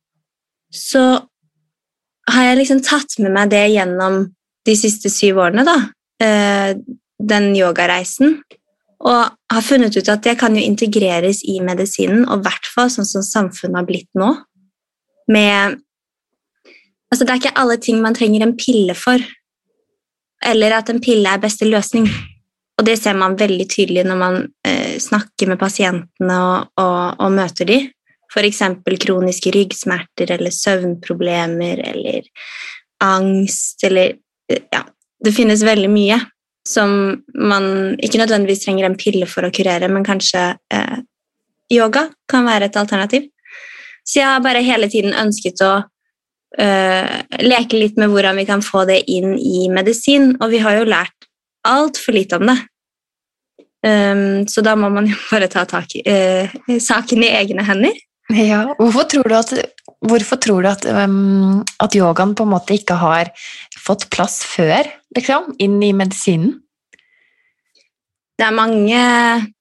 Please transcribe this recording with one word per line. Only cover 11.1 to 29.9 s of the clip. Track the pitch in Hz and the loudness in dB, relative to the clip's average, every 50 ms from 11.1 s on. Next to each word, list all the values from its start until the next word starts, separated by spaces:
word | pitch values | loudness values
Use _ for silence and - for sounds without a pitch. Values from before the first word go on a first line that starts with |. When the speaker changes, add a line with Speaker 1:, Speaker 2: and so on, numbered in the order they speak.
| 175 170 175 190 202 - - 208 | 0 0 0 0 0 -2 -4 -6
Speaker 1:
i | 190 185 180 | -4 -4 -2
medisinen, | 185 180 180 190 202 - - 190 180 202 233 247 | -2 -2 -2 -4 -4 -2 -2 -2 0 2 2 2
og | 247 208 202 | 2 0 -2
i | 196 | -2
hvert | 190 - - - - | -4 -6 -6 -10 -6
fall | - 240 247 247 | -2 0 0 0
sånn | 247 226 196 | 0 -2 -4
som | - - 196 202 | -4 -4 -4 -6
samfunnet | - - 220 196 180 - - - 180 180 180 | -2 -2 -2 -2 -2 -4 -8 -8 -6 -4 -4
har | 180 | -4
blitt | 180 180 180 - _ - | -4 -6 -6 -8 _ -4
nå. | 190 190 240 311 - - _ _ _ _ _ _ _ _ _ _ _ _ _ _ _ _ - | 0 0 0 0 -2 -6 _ _ _ _ _ _ _ _ _ _ _ _ _ _ _ _ 2
Med, | 214 214 208 208 202 202 196 202 - - _ _ _ _ _ _ _ _ _ _ _ _ _ _ _ _ _ - - _ _ _ _ _ _ _ | 2 4 4 2 2 2 0 -2 -4 -8 _ _ _ _ _ _ _ _ _ _ _ _ _ _ _ _ _ -20 -20 _ _ _ _ _ _ _
altså, | 240 - 262 | -4 -2 0
det | 254 | 0
er | 254 254 | 0 0
ikke | 254 277 - - | -2 -2 0 0
alle | 262 240 233 233 - | 0 0 0 -2 -2
ting | 240 220 220 226 | -2 0 0 0
man | 220 233 | 0 0
trenger | - 233 214 214 214 220 | 0 2 2 2 2 2
en | 233 240 240 | 0 0 0
pille | - - 233 214 196 180 175 | -2 0 2 2 2 0 -2
for, | - - 247 254 254 226 - - _ _ _ _ _ _ _ _ _ _ _ _ _ _ _ _ _ _ _ _ _ - | -2 0 0 0 0 0 -4 -12 _ _ _ _ _ _ _ _ _ _ _ _ _ _ _ _ _ _ _ _ _ -4
eller | 240 226 220 208 214 220 | -2 0 2 2 2 0
at | 226 220 240 | 0 -2 -2
en | 233 240 240 | -4 -2 0
pille | 254 226 214 202 | 2 2 2 2
er | 190 196 196 214 | 2 0 0 -2
beste | 214 208 - 220 | -4 -2 -2 0
løsning. | 220 220 208 202 - - 226 220 208 - - - - - _ _ _ _ _ _ _ _ - | 0 2 0 0 0 0 0 2 0 0 -4 -8 -14 -20 _ _ _ _ _ _ _ _ -2
Og | 214 | 0
det | 220 226 220 | 2 0 0
ser | - 214 196 190 | 0 -2 0 0
man | 190 185 190 196 | 0 0 0 0
veldig | 214 196 185 180 190 - | 0 0 0 -2 -4 -4
tydelig | - - 190 - 175 180 185 | -2 -2 -2 0 0 0 0
når | 185 185 185 | 0 0 -2
man, | 185 185 185 185 - - - _ - | -2 -2 -2 -2 -4 -8 -10 _ -6
eh, | - - - 101 - - - | -4 -4 -2 -4 -6 -6 -8
snakker | - - 214 208 208 - _ - 202 190 | -4 -2 -2 -2 -4 -6 _ -4 -2 -2
med | 185 180 | -2 -2
pasientene | 190 196 - - 196 180 180 175 175 - _ - 185 185 185 185 180 | -2 -4 -2 -2 -2 -2 -2 -4 -8 -10 _ -4 -2 -2 0 0 0
og, | 185 185 190 - - _ - | 0 -2 -2 -4 -6 _ -2
og, | 190 180 180 175 175 180 - - | -2 0 0 -2 -4 -6 -4 -4
og | - 190 190 | -2 0 0
møter | 196 185 170 175 - 180 175 | 0 -2 -2 -4 -4 -2 0
de. | 220 269 277 262 - _ _ _ _ _ _ - - | 0 0 0 -4 -10 _ _ _ _ _ _ -8 -4
For | 214 208 | -2 0
eksempel | 208 208 - 208 185 180 185 - - 190 | 0 0 -2 -2 -2 -4 -4 -4 -4 -4
kroniske | 180 - - 185 185 185 185 180 - - 185 185 | -2 -2 -2 -2 0 0 -2 -2 -2 -2 0 0
ryggsmerter, | 202 202 190 - - - 190 | 0 0 0 -4 -8 -6 -4